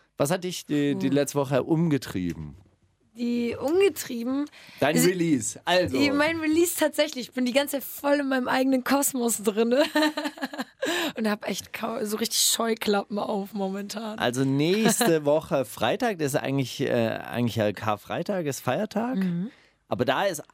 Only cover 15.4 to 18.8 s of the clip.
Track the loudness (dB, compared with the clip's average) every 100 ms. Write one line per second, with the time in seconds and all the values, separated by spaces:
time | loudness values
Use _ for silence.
15.4 | 2 -2 -2 -2 0 0 0 0 0 0
16.4 | 0 -2 -2 -2 0 2 2 -2 -6 -2
17.4 | 0 2 0 0 -2 -2 -2 -6 -4 -4
18.4 | -4 -4 -2 -2